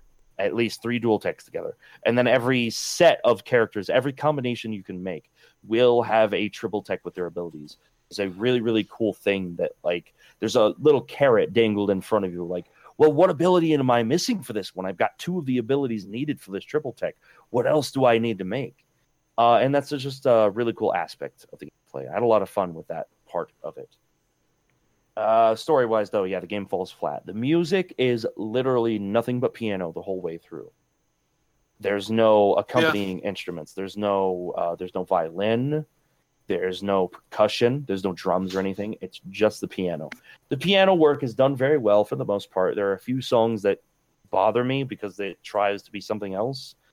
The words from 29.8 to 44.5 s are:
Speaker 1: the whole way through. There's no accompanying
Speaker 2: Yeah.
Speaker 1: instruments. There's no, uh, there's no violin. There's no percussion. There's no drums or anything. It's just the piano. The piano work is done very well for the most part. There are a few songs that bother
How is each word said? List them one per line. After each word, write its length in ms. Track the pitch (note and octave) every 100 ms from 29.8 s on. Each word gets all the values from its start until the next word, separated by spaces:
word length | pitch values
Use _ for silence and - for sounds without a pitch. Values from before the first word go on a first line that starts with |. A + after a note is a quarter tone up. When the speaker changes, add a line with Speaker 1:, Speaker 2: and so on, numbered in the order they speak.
| F2
Speaker 1:
the 100 | E2
whole 200 | G2 F#2
way 160 | F2 E2
through. 340 | _ D2+ G1+ _ _ _ _ _ _ _ _ _ _ _
There's 300 | G2+ G2+ G2
no 420 | A2 A2 G#2+ G2+
accompanying 680 | G2 - B2+ D#3+ G2+ G2 F#2
Speaker 2:
Yeah. 100 | G2+
Speaker 1:
instruments. 440 | F#2 - F2 D2+
There's 240 | - G2 G2+
no, 560 | G#2 G2 F#2+ F2+ F2 F2
uh, 180 | F2 E2+
there's 180 | F2+
no 100 | F#2+
violin. 840 | F2+ F#2 E2 E2 G#2+ A#2 C3+ D3+ D3+ _ _ _ _ _ -
There's 360 | F#2+ F#2 F#2
no 240 | G2+ G2 F#2
percussion. 760 | - _ - G#2+ - A#2+ C#3 C#3
There's 160 | F#2+
no 100 | F#2+
drums 420 | E2+ F#2+ F#2 F#2+ F#2+
or 40 |
anything. 360 | F#2+ F#2+ G#2 -
It's 180 | F#2 - F#2
just 300 | G2 G#2+ -
the 80 | F#2
piano. 420 | - F2+ D#2 D2+ - - - -
The 80 | C#3
piano 360 | D#3+ G3 F#3+
work 300 | F3+ D3+ C#3+
is 100 | B2+
done 220 | G#2+ C3+ C3+
very 220 | C3+ D3+
well 280 | G#2+ G#2 G#2
for 100 | A#2
the 100 | G2
most 260 | G2+ -
part. 240 | F#2+ F#2 -
There 140 | G2
are 40 |
a 60 | F#2+
few 220 | - B2+
songs 420 | - B2 A2+ A2
that 180 | G2+ - _ _ _ _ _
bother 340 | F#2+ G#2